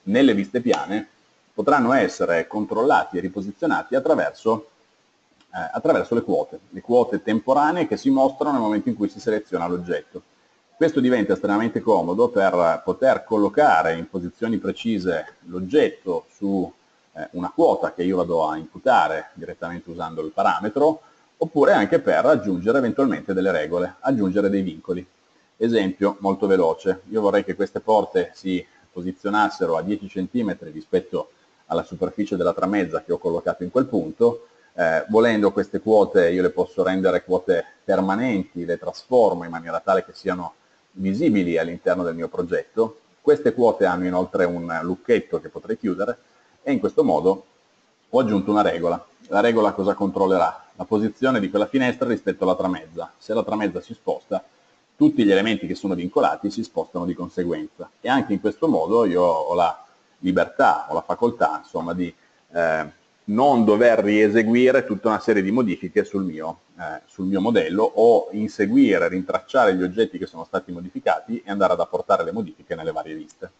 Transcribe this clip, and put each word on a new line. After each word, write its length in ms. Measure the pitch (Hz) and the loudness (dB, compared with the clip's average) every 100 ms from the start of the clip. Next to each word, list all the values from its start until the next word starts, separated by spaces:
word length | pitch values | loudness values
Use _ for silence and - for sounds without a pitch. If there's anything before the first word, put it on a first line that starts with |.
nelle 300 | 95 120 135 | -2 4 4
viste 260 | 101 98 123 | 4 -2 -2
piane 480 | 120 76 78 107 - _ _ _ _ | 0 0 -2 -6 -8 _ _ _ _
potranno 380 | - 104 143 117 | -4 2 2 4
essere 560 | 135 95 - 85 85 82 | 2 2 0 0 0 -2
controllati 680 | 104 104 110 139 107 - 90 | -6 -4 0 2 2 0 -4
e 40 | |
riposizionati 760 | 92 98 98 - 165 92 - | -6 -6 -10 -6 -2 -2 -2
attraverso, 760 | 131 156 131 71 - 110 107 - _ _ _ _ _ _ _ _ | -2 2 0 0 -2 -2 -2 -4 _ _ _ _ _ _ _ _
eh, 160 | 92 82 | -12 -8
attraverso 420 | 113 160 110 - | -2 0 0 0
le 80 | 117 | -2
quote, 360 | - 80 - 78 - | -2 -2 -4 -12 -16
le 100 | 92 | -12
quote 420 | - 120 117 98 | 0 2 2 -2
temporanee 640 | 110 110 131 143 151 180 - | -2 -2 0 2 2 0 -2
che 100 | - | -2
si 140 | 135 | 0
mostrano 420 | 135 135 135 151 | 2 2 0 -2
nel 80 | 131 | 0
momento 260 | 107 107 123 | 0 -2 -2
in 80 | 101 | -4
cui 120 | 101 | -4
si 120 | 98 | -4
seleziona 480 | 113 107 - 90 87 | -4 -4 -2 -6 -4
l'oggetto. 540 | 90 87 87 - 85 - _ _ _ _ | -4 -4 -6 -8 -18 -20 _ _ _ _
Questo 260 | - 160 147 | -2 0 2
diventa 320 | 123 123 98 | 2 2 0
estremamente 480 | 95 101 104 113 107 | -2 0 -2 -2 -2
comodo 480 | 110 95 82 101 120 | 0 2 0 0 0
per 540 | 101 95 87 85 78 | 2 2 4 2 0
poter 400 | - - 131 110 | -4 0 2 2
collocare 720 | - 107 101 139 147 80 82 | 0 0 2 4 4 4 2
in 140 | 82 87 | -2 -6
posizioni 500 | 92 87 - 113 110 | -8 -8 -6 -4 -4
precise 760 | 98 - 117 104 90 80 - - 85 | -4 -6 -4 -2 -2 -4 -6 -16 -12
l'oggetto 800 | 90 92 151 160 - 92 82 - | -10 0 2 2 0 -8 -8 -8
su, 400 | _ 98 98 87 - _ _ _ | _ -4 -2 -4 -10 _ _ _
eh, 140 | 80 - | -14 -12
una 180 | 87 - | -8 -6
quota 420 | - 156 - - | 2 2 2 -2
che 120 | - | -2
io 120 | 90 90 | 0 0
vado 320 | 85 82 78 | 0 -2 -2
a 80 | 78 | -4
imputare 760 | 80 90 131 110 78 78 - | -10 -4 2 2 2 -2 -8
direttamente 580 | 85 82 85 85 87 85 | -14 -16 -12 -12 -12 -12
usando 320 | 85 82 80 | -12 -10 -8
il 80 | 78 | -6
parametro, 720 | - 101 80 107 135 151 156 - _ _ - | -2 0 0 -4 0 0 0 -8 _ _ -6
oppure 340 | 160 147 151 | -2 2 4
anche 260 | 175 101 165 | 4 4 2
per 260 | - 78 127 | 2 2 4
aggiungere 520 | 139 107 90 101 135 | 2 0 -2 0 0
eventualmente 540 | 117 - 135 76 - | 0 0 0 -2 -4
delle 180 | 95 95 | -2 0
regole, 460 | 82 76 87 90 - | 0 -2 -2 -4 -4
aggiungere 500 | 135 123 95 101 98 | -2 0 0 0 0
dei 140 | 98 | 0
vincoli. 420 | 92 78 - 90 - _ _ _ _ - | -2 -6 -8 -8 -10 _ _ _ _ -4
Esempio 640 | 117 110 95 92 101 101 | 0 2 0 0 -2 0
molto 260 | 98 95 101 | -2 0 2
veloce, 540 | 92 82 - 120 92 - | 4 2 0 -2 -4 -4
io 120 | 110 | -2
vorrei 220 | 101 104 | 2 2
che 140 | 98 87 | 0 -4
queste 240 | 95 - | -6 -4
porte 500 | - 107 101 92 87 | 2 2 2 -2 -2
si 300 | - 92 90 - _ _ | -6 -4 -4 -6 _ _
posizionassero 840 | 90 90 92 101 107 101 - 85 80 | -10 -10 -6 -2 0 0 0 -2 -2
a 60 | |
dieci 260 | 92 101 98 | -2 -6 -6
centimetri 600 | 95 90 120 104 85 82 | -8 -4 -4 -4 -6 -12
rispetto 640 | 78 - 90 - 82 - _ _ _ - | -16 -4 -2 -2 -6 -8 _ _ _ -6
alla 160 | 82 | -4
superficie 540 | - 85 87 - 98 92 | -4 -4 -4 -4 -4 -2
della 180 | 87 | 0
tramezza 480 | - 95 101 85 80 | 0 -2 -2 -2 -4
che 100 | - | -4
ho 60 | 85 | -4
collocato 460 | 87 85 - - | -2 -2 -4 -4
in 80 | 87 | -2
quel 140 | 127 139 | -2 0
punto, 600 | 98 80 - 117 117 - _ _ | -2 -4 0 0 0 -10 _ _
eh, 300 | - 82 80 101 | -2 0 0 2
volendo 420 | 107 117 110 101 | 4 4 4 2
queste 300 | - - 101 | 0 -2 -4
quote 500 | 110 107 95 95 85 | 2 4 4 4 4
io 120 | 90 | 2
le 80 | 90 | 0
posso 340 | 90 90 98 | 0 -2 -2
rendere 400 | 92 92 95 90 | 0 2 2 0
quote 400 | - 92 - 85 - _ | 0 -2 0 -2 -4 _
permanenti, 840 | - 92 95 101 127 98 92 87 | -2 0 0 -2 -2 -2 -4 -8
le 140 | 85 85 | -6 -6
trasformo 640 | 82 - - 123 101 87 | -8 -12 0 4 4 2
in 80 | 85 | -6
maniera 300 | 82 82 82 | -10 -8 -4
tale 240 | 98 95 | 0 0
che 80 | - | -2
siano 400 | - 95 90 85 - _ _ _ | -8 -6 -6 -8 -14 _ _ _
visibili 640 | 95 95 104 160 104 87 82 | -6 -4 0 2 2 2 -2
all'interno 440 | 82 87 92 90 | -2 -4 -2 -2
del 120 | 87 | -2
mio 140 | 82 82 | -6 -8
progetto. 720 | - 87 78 - 110 113 - _ _ | -6 -4 -6 -4 -2 -4 -6 _ _
Queste 320 | 147 143 120 | 2 2 2
quote 320 | 123 113 - | 2 2 4
hanno 220 | 92 90 90 | 0 0 -2
inoltre 380 | 90 90 92 | -2 -2 0
un 360 | 87 87 85 82 | -2 -2 -6 -6
lucchetto 580 | 85 90 - 104 - 82 | -6 -6 0 0 0 -8
che 80 | 80 | -8
potrei 300 | 82 - 110 | -12 -10 -6
chiudere 400 | 98 90 104 120 _ _ _ _ | -4 -4 -4 -6 _ _ _ _
e 100 | 143 | -4
in 80 | 120 | -2
questo 240 | 95 - | 0 0
modo 400 | 131 78 90 95 - _ _ _ _ _ _ | 2 2 2 0 -4 _ _ _ _ _ _
ho 100 | 123 | 0
aggiunto 320 | 110 98 101 | 2 0 2
una 120 | 104 | 2
regola. 420 | 90 85 85 85 - _ - | 2 0 -2 -4 -8 _ -4
La 120 | 98 | 0
regola 320 | 117 113 104 | 2 4 2
cosa 220 | 101 98 | 0 -2
controllerà? 680 | 98 98 95 95 90 80 - - | -2 -2 0 2 2 0 -4 -14
La 100 | - | -14
posizione 540 | - 107 107 - 131 120 | -4 -2 -2 -2 0 0
di 120 | 92 | 0
quella 160 | 101 104 | -2 0
finestra 420 | 135 123 - 123 | 0 -2 -2 -2
rispetto 360 | 107 98 - | -2 -4 -2
alla 120 | 95 107 | 0 0
tramezza. 560 | 92 85 80 85 82 _ | -2 -6 -10 -14 -14 _
Se 160 | - | -4
la 120 | 110 | -4
tramezza 360 | 104 107 101 87 | -2 -2 -4 -6
si 140 | - | -10
sposta, 480 | 117 - 69 - 85 - _ _ _ _ - | -10 -6 -6 -6 -8 -8 _ _ _ _ 2
tutti 280 | 151 123 | 4 4
gli 60 | 101 | 4
elementi 380 | 95 110 104 87 | 4 2 -2 -4
che 80 | 92 | -6
sono 180 | 98 | -4
vincolati 560 | 87 92 117 92 78 98 | -4 -2 0 0 0 -4
si 140 | 113 | -6
spostano 400 | 110 82 - 87 | -8 -8 -8 -6
di 100 | 87 | -6
conseguenza. 760 | 87 87 - 87 78 78 - 85 _ | -6 -6 -6 -4 -6 -8 -16 -20 _
E 80 | 113 | -2
anche 240 | 135 - | -2 0
in 80 | 95 | -2
questo 260 | 107 - 165 | -2 -2 0
modo 380 | 90 82 117 | 0 2 2
io 180 | 95 87 | 2 2
ho 320 | 87 80 78 | 2 2 -2
la 300 | 87 82 - - _ _ _ | 0 0 -2 -14 _ _ _
libertà, 680 | 92 90 85 - 117 - - | -2 0 0 2 2 2 -2
ho 60 | |
la 80 | 82 | -4
facoltà, 580 | - 87 120 - 78 78 | -4 -2 -2 2 -2 -2
insomma, 320 | - 85 82 | -8 -8 -6
di, 180 | 87 87 - _ _ _ | -6 -6 -10 _ _ _
eh, 400 | 85 82 78 76 - _ _ | -2 0 -2 -4 -14 _ _
non 400 | - 110 143 123 | -4 2 4 4
dover 360 | 107 107 120 113 | 4 6 6 4
rieseguire 840 | 101 107 104 113 110 120 127 131 | 4 4 4 4 4 4 6 4
tutta 240 | - 98 113 | 0 -2 0
una 120 | 104 | 0
serie 220 | - 104 | 2 2
di 80 | 95 | 2
modifiche 520 | 123 107 85 90 104 | 0 0 -4 -2 -2
sul 220 | 92 98 | -2 -4
mio, 360 | 92 78 80 85 _ 87 | -6 -8 -10 -12 _ -14
eh, 240 | 80 78 - | -12 -12 -14
sul 200 | - 92 | -8 -2
mio 140 | 98 | 0
modello 420 | 110 104 80 98 | 2 2 0 0
o 460 | 113 104 117 107 - | 0 4 6 4 2
inseguire, 760 | 107 104 110 101 135 120 87 85 | -4 -4 -2 2 4 6 4 2
rintracciare 680 | 92 90 92 - 135 107 92 | -2 -4 -6 0 2 4 2
gli 60 | |
oggetti 360 | 90 104 110 - | 0 0 -2 -2
che 80 | - | -10
sono 180 | 82 | -12
stati 280 | 85 92 90 | -8 -8 -6
modificati 680 | 87 90 87 104 78 - 113 | -12 -12 -4 -2 -2 -4 -10
e 60 | 101 | -6
andare 240 | 101 92 | 0 2
ad 60 | 87 | 2
apportare 440 | 85 90 - 92 | -2 -4 0 0
le 80 | 82 | 0
modifiche 420 | 107 87 - - | -6 -8 -12 -12
nelle 160 | 82 80 | -8 -6
varie 240 | 76 80 | -8 -8
viste. 360 | 78 76 _ 90 | -12 -16 _ -20